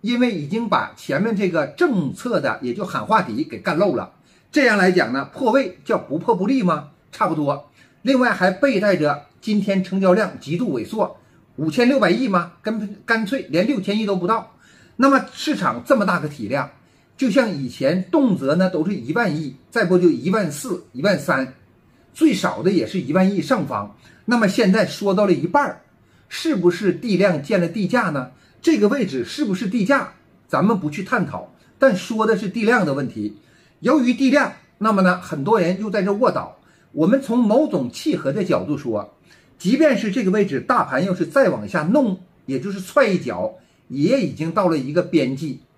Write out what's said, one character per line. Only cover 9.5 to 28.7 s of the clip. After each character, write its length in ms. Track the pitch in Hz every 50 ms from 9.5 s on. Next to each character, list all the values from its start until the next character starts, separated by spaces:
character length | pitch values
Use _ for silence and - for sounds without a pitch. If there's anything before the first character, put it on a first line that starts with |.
| 214 208
天 240 | 190 202 196 190 185
成 160 | - 190 196
交 140 | 190 185 180
量 180 | - 208 185 - -
极 160 | - 135 156
度 200 | 180 247 214 143
萎 80 | 120 104
缩， 320 | - - 220 190 - - - _ _ _ _ _ _ _
五 160 | - 156 160
千 180 | 151 247 240 247
六 120 | 285 269
百 100 | 214 170
亿 160 | 180 220 269
吗？ 280 | 226 196 180 165 - - _
干-， 360 | _ 214 226 220 208 202 208 - -
干 180 | - 233 226 220
脆 220 | 185 277 269 - -
连 140 | 139 165 190 226
六 120 | 294 220
千 160 | 185 - 202
亿 80 | 214 220
都 120 | 202 196
不 100 | 185 170
到。 300 | 180 226 220 - - _ _ _ _ _ _ - _ _
那 120 | - 247 277
么 160 | 277 262 - - -
市 220 | - - 311 285
场 300 | - 190 135 113 120 -
这 100 | - 294
么 80 | 233 202
大 140 | 185 180 170
个 100 | 143 151
体 200 | 143 - - -
量， 200 | 127 143 127 - - _ _ _ _ _ _ _ _
就 140 | _ 269 254
像 180 | 185 269 247 220 175
以 160 | 139 135 120
前 340 | - - 131 135 170 190 185 -
动 260 | - 320 277 240 185
辄 200 | 139 - 135 151
呢 120 | 175 185 185
都 160 | 180 160 151
是 120 | 175 208
一 160 | 151 113 117 160
万 240 | 226 240 190 147
亿， 180 | 156 160 135 - - _ _
再 140 | - 233 208
不 120 | 170 185
就 140 | 180 180 170
一 180 | 147 123 120 175
万 200 | 190 220 202 156
四、 340 | 139 - - 262 180 - - -
一 120 | _ 120 143
万 140 | 156 185
三， 380 | - - - 151 131 131 127 - _ _ _ _ _ _ _ _ _ _ _ _
最 220 | - 302 311 220
少 300 | 180 - 117 - - 131
的 80 | 180 202
也 120 | 170 -
是 160 | - - 185
一 120 | 147 123 151
万 200 | 185 190 190 202
亿 80 | 190
上 240 | 151 - 269 214 156
方。 320 | - 117 101 101 101 - _ _ - - _ _
那 120 | - 247
么 120 | 233 220 185
现 240 | 190 - 226 190 190
在 120 | 220 190
说 300 | 147 - - 202 196 190
到 100 | 196 208
了 80 | 190 180
一 140 | 143 139
半 160 | 175 - 277 285
儿， 200 | - - - _ _ _ _ _ _ _ _ _ _
是 280 | - - - 330 294
不 160 | 196 170 175 175
是 200 | - 214 190 -
地 240 | - - 240 202
量 240 | 170 196 202 175 143
见 200 | 139 - 208 190
了 80 | 170 165
地 180 | 170 226 196
价 240 | 180 - 247 220 175
呢？ 220 | 151 139 127 - - _ _ _ _ _
这 160 | - 339